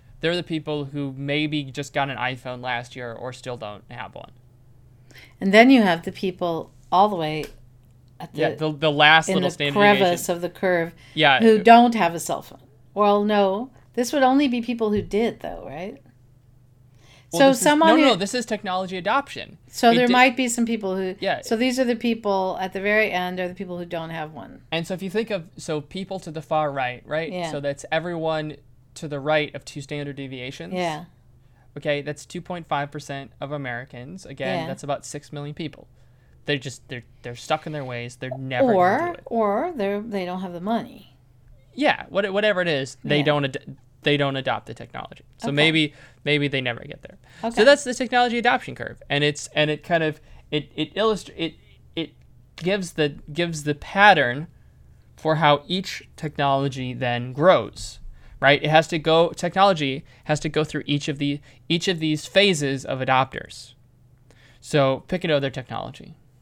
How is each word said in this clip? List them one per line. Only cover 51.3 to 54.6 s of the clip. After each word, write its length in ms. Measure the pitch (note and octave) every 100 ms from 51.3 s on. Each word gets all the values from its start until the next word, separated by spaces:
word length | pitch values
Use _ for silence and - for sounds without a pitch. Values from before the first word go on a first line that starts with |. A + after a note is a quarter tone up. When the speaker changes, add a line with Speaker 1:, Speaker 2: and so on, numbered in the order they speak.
| -
Speaker 1:
it, 180 | E3 - - - -
it 200 | E3 D#3 - - - - -
gives 380 | E3+ G3+ F3
the, 160 | - D3 - -
gives 300 | D3 F3 D#3
the 100 | D3 D3
pattern 720 | - G3 G#3 E3+ B2 C3 E3 -